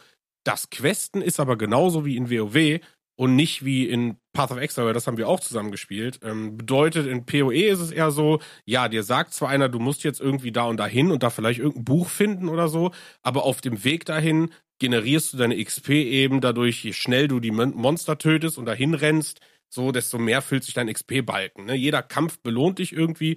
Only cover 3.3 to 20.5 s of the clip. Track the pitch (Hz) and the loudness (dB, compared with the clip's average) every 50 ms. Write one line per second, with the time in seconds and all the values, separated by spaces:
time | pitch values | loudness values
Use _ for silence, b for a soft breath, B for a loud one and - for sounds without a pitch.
3.3 | 127 127 127 - - - 135 135 135 131 127 - 123 120 120 117 104 - _ _ | 6 6 4 2 0 -4 -2 -2 0 0 0 0 0 0 -2 -2 -4 -8 _ _
4.3 | - - 135 123 127 123 143 - - 131 117 113 113 120 - 135 120 117 110 127 | -4 -2 -2 -2 -2 -6 -6 -6 -4 -2 0 0 0 -2 -2 -4 -4 -2 0 0
5.3 | 185 180 - - 123 110 - 107 101 - - - 95 107 113 127 - - - 110 | 0 0 -2 -4 -6 -4 -6 -6 -8 -10 -12 -10 -8 -6 -6 -6 -8 -10 -10 -8
6.3 | 107 110 110 107 107 113 117 113 135 139 151 165 160 165 143 131 127 123 120 - | -8 -8 -8 -8 -10 -8 -4 0 2 4 4 4 2 0 -2 -2 -4 -6 -4 -2
7.3 | - 143 139 131 117 156 208 214 196 180 170 160 - 160 160 156 135 151 151 151 | 0 2 2 2 2 2 4 2 2 0 -2 -4 0 0 0 2 2 2 2 4
8.3 | 160 151 B B B B B 104 120 127 123 113 113 110 104 104 123 143 175 - | 2 2 B B B B B -2 0 0 2 2 0 -2 0 2 2 0 0 -2
9.3 | - - 151 131 139 139 139 127 123 117 117 139 143 - - 151 123 - 135 139 | -4 -4 -2 0 2 2 2 2 2 0 -2 -2 -2 -2 -2 -4 -4 -2 -2 -2
10.3 | 139 135 127 120 107 117 120 117 113 107 104 101 107 127 151 190 160 123 127 117 | -2 -2 -2 -2 -2 0 0 0 0 -2 -2 0 2 4 4 4 4 2 2 0
11.3 | - - 110 113 120 120 127 151 143 127 117 127 135 175 175 - - - 202 214 | 0 0 0 0 0 0 0 -2 -2 -2 0 2 2 2 2 0 0 2 2 2
12.3 | 202 180 185 165 160 165 170 160 151 165 175 180 B B B B B B B 127 | 0 -2 -4 -2 0 0 0 0 2 0 0 0 B B B B B B B -2
13.3 | 123 139 - 135 127 - - 131 113 98 101 131 160 165 - - 156 160 160 160 | 0 0 0 0 0 -2 -2 -4 -4 -2 0 0 0 -2 -2 -4 -2 0 2 2
14.3 | 156 160 165 165 B B B B _ - 131 123 123 113 107 127 147 160 - - | 2 2 2 0 B B B B _ -4 -2 0 2 2 2 2 2 2 0 -2
15.3 | - 127 120 117 117 101 110 - - - - - 143 151 143 117 135 135 135 135 | -2 0 0 2 0 0 -4 -6 -8 -6 -2 0 2 2 2 2 2 2 2 2
16.3 | 135 135 131 123 113 120 120 120 117 - - 110 92 - - 123 123 131 151 147 | 2 2 2 2 2 2 2 0 0 -2 -6 -8 -8 -6 -2 0 2 2 2 2
17.3 | 131 120 117 113 107 113 120 139 - - 117 135 170 170 - - 151 - - 156 | 0 0 -2 0 0 0 0 0 0 0 0 0 0 0 -2 -4 -4 0 2 2
18.3 | 156 151 160 165 - 131 120 117 107 117 135 156 165 139 151 151 156 156 151 - | 2 2 0 -2 -6 -6 -6 -4 -2 0 0 0 0 2 2 2 2 2 0 -2
19.3 | - _ b b b b b b - 127 127 135 127 123 - - - 117 117 110 | -8 _ b b b b b b -6 -4 -2 0 0 -2 -2 -4 -4 -2 0 2
20.3 | 117 135 - - | 2 0 0 0